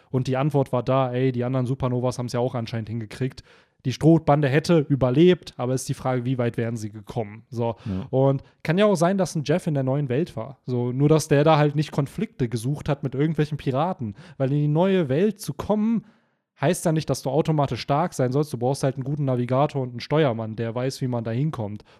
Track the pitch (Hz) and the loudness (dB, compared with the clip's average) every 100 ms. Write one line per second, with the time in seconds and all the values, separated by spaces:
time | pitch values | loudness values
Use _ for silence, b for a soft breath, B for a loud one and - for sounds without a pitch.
0 | b 131 131 127 143 143 - 123 120 131 | b -2 0 0 2 2 0 0 0 2
1 | 131 123 131 120 120 131 120 131 127 123 | 2 0 0 0 -2 -2 -2 -2 -2 0
2 | 127 123 120 120 127 127 113 117 104 113 | -2 -2 -4 -2 -2 -2 -6 -6 -6 -8
3 | 107 - 131 - b b b b 131 117 | -8 -4 -6 -6 b b b b -4 2
4 | 147 165 156 147 147 143 156 170 143 139 | 4 4 4 4 4 2 4 2 4 2
5 | 127 131 180 175 - - 123 131 - 131 | 2 6 6 6 0 -6 -2 -2 -2 -6
6 | 131 127 120 131 120 113 117 117 107 107 | -2 -2 -2 0 0 -2 -4 -4 -8 -12
7 | 101 - 104 110 - 117 117 113 - 95 | -10 -6 -6 -8 -12 -4 -4 -4 -6 -6
8 | 98 131 135 135 b b - 170 214 185 | -2 2 2 0 b b -2 2 4 4
9 | 170 196 175 160 135 170 - 143 131 139 | 2 2 -2 -2 0 -2 0 -2 0 0
10 | 143 123 175 - 113 135 - 123 123 123 | 0 -2 -2 -6 -12 -12 -4 -2 -2 2
11 | 147 156 - 143 151 156 151 147 151 - | 4 4 4 4 6 4 4 2 -2 -2
12 | 139 - 220 - 123 120 117 147 - 143 | -4 -4 -6 -4 -4 -2 -4 -4 -4 -4
13 | 135 127 156 160 151 143 - 127 165 185 | -4 -2 -2 0 -2 -2 -2 -2 -2 -4
14 | 113 101 B B 135 147 147 151 190 190 | -8 -10 B B 0 2 2 2 2 2
15 | 147 139 208 202 - - - 214 214 226 | 2 2 0 -2 -10 -8 -2 0 0 -2
16 | b b b b b - 139 180 175 156 | b b b b b -4 -2 0 0 0
17 | - 135 143 139 165 151 139 151 - 143 | 0 -4 -2 0 2 2 0 -2 -2 0
18 | 175 - 127 131 151 120 123 139 139 131 | 0 0 0 0 -2 -2 -2 0 -2 -2
19 | 127 147 139 127 123 127 147 143 127 120 | -4 -2 0 0 0 2 2 0 -6 -8
20 | - 147 147 113 110 107 113 113 131 - | -2 2 2 0 -6 -6 -6 -4 -4 -4
21 | 127 120 113 113 151 147 104 107 b b | -4 -4 -2 -2 -2 -2 -8 -8 b b